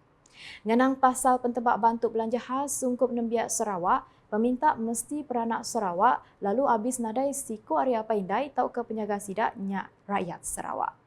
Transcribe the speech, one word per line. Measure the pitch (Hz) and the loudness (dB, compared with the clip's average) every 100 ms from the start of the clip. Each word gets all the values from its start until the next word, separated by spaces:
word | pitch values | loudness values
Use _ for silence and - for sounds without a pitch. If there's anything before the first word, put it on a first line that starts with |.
| _ _ _ - - - 208 | _ _ _ -20 -20 -8 2
Ngenang | 233 262 269 | 4 4 4
pasal | 254 247 262 254 | 4 4 2 2
pentebak | 247 240 240 208 | 0 -2 0 4
bantuk | 233 233 226 | 4 2 0
belanja | 226 226 233 | -2 -2 -2
khas, | - 262 285 - | -2 -4 -4 -4
sungkup | 262 247 240 233 | -2 0 0 0
nembiak | 233 226 240 | 0 0 0
Sarawak, | - 214 185 180 262 - _ _ | -2 -2 0 2 0 -2 _ _
peminta | 214 240 254 302 233 | 0 2 2 2 2
mesti | 226 233 - 294 | -2 -4 -6 -6
peranak | 294 240 233 226 | -4 -2 -2 -4
Sarawak, | 226 240 196 175 233 - - - | -4 -2 -2 4 4 4 -2 -6
lalu | 202 226 277 | -2 2 4
habis | 226 233 247 | 2 0 -2
nadai | 226 226 277 | -2 -2 -2
siku | 269 - 214 - 311 | -2 -6 -10 -2 0
Arya | 262 226 | 2 0
Paindai | 220 214 185 208 285 | 0 -2 0 -2 -2
tau | - 254 | -2 -2
ke | 247 | -2
penjaga | 233 220 208 202 | -6 -4 -4 -4
sidak | 202 190 233 - | -4 -2 -2 -2
Nyak | 196 196 - _ - | -4 -4 -6 _ -4
Rakyat | 202 175 - | -4 -4 -8
Sarawak. | - - - 107 - - | -10 -8 -6 -4 -4 -6